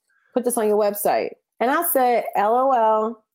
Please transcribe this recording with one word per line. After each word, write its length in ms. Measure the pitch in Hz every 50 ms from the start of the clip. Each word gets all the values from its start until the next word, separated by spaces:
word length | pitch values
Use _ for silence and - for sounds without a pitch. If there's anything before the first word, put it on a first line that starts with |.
| _ _ _ _ _ _ -
"Put 100 | 247 233
this 120 | 247 226
on 100 | 247 214
your 120 | 214 208 208
website." 540 | 214 202 202 208 - 180 135 113 95 - - _ _ _ _ -
And 100 | 220 247
I 120 | 277 320 339
said, 400 | - - 269 254 247 240 220 - - -
"L 220 | - 202 208 233
O 140 | 247 262 277 262
L, 500 | 240 226 220 220 214 214 220 233 - _ _